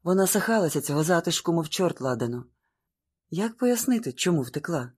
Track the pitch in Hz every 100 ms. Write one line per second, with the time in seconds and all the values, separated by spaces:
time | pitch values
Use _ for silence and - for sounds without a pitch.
0 | 170 190 190 208 208 226 165 147 135 147
1 | 156 175 170 165 - 170 156 - 180 -
2 | 131 123 120 123 127 _ _ _ _ _
3 | _ _ _ 160 220 226 247 240 247 233
4 | 175 - 185 165 123 147 - 160 123